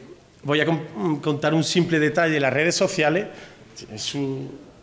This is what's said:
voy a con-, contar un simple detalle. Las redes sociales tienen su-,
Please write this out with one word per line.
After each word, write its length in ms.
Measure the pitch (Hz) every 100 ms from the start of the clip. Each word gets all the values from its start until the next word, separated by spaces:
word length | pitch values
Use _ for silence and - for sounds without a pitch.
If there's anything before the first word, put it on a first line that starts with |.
| - - - -
voy 180 | 139 151
a 60 | 151
con-, 540 | 165 156 - 185 147
contar 340 | 151 143 151
un 100 | 156
simple 340 | 156 180 170 160
detalle. 400 | 151 151 165 151
Las 120 | 135
redes 220 | 127 165
sociales 520 | 170 185 - 151 165 214 - - - - -
tienen 220 | - 107
su-, 520 | - 143 139 135 135 139 - -